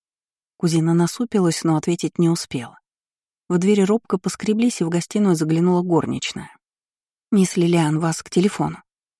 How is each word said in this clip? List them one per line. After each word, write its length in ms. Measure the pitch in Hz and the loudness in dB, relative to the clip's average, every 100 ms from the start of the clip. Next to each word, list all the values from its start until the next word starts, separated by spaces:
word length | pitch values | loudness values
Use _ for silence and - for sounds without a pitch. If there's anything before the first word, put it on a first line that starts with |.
| _ _ _ _ _ - | _ _ _ _ _ -4
Кузина 300 | 170 160 160 | 0 2 2
насупилась, 720 | 170 170 - 240 208 180 160 165 | 2 2 -2 -2 0 0 0 0
но 100 | 156 | 0
ответить 420 | 165 175 156 - | 0 -4 -4 0
не 120 | 170 | 0
успела. 500 | 170 - 139 117 - _ _ _ _ _ _ - | 0 -4 -10 -10 -18 _ _ _ _ _ _ -4
В 80 | 175 | 0
двери 240 | 185 208 | 2 2
робко 360 | 190 220 - 190 | 4 0 -2 -4
поскреблись, 640 | 190 - 202 214 240 - | -4 -6 -2 0 0 0
и 60 | 165 | -2
в 40 | |
гостиную 460 | 170 - 214 202 160 | -2 -2 0 2 2
заглянула 460 | 156 165 180 180 | 2 2 2 2
горничная. 720 | 180 165 - 135 - - - - _ _ _ _ _ _ - | 2 0 0 -4 -8 -10 -14 -20 _ _ _ _ _ _ -2
«Мисс 260 | 208 185 - | 2 2 2
Лилиан, 420 | 170 170 156 156 | 2 2 2 0
вас 240 | 165 160 | -2 -4
к 60 | - | -4
телефону. 520 | - 196 - 151 165 _ _ _ _ | 0 0 0 -6 -6 _ _ _ _